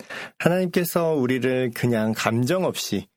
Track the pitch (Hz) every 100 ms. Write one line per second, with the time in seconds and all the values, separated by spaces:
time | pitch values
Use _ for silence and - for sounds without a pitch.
0 | - - - _ 165 185 185 180 175 175
1 | 165 156 123 131 131 127 127 113 123 117
2 | 110 107 - 113 123 185 160 - - 98
3 | -